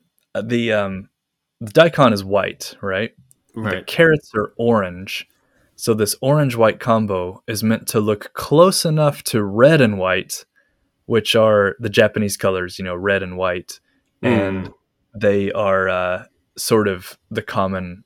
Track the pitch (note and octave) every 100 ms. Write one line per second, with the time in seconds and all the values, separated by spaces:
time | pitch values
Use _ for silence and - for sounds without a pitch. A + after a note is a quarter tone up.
0 | _ _ _ - A2 A#2+ A#2 G#2+ G2 F#2+
1 | G2 _ _ _ _ - A2 D#3 E3 D#3
2 | C3 G#2 G2 G2 F#2+ - - - G2 F#2+
3 | A2+ _ _ _ _ A2+ G#2+ F#2 - -
4 | E3 D#3 - A2 G#2 - A#2 A2+ F#2 F2+
5 | F#2+ - - _ _ _ _ - - G#2+
6 | G#2 - C3 D3+ C#3 A#2 A2 - B2 A2+
7 | G#2+ F#2 F2+ F#2+ - G#2+ A2 A2 - A2+
8 | G#2 G#2 - - - D3 F3+ F#3+ E3 D#3
9 | D3 C#3+ - A#2+ G#2 G#2 C3+ D#3 A#2 G2+
10 | F#2 F#2 - - - _ _ _ _ _
11 | - A2+ - A2+ A2 G#2 G2 - A2+ G2+
12 | G#2+ - G#2 - G2+ F#2 F2+ - F#2+ F2+
13 | G2 G2 F#2 F2+ F#2 F2+ - - _ _
14 | _ _ B2 A2 G2 F#2+ F#2 - _ _
15 | _ G#2 G#2 G2+ G2 - G2+ F#2+ F#2 F#2
16 | F2+ F#2 - _ _ - - A2+ G#2 F#2
17 | - - - A2+ - A2 F#2+ F#2+ F2+ F#2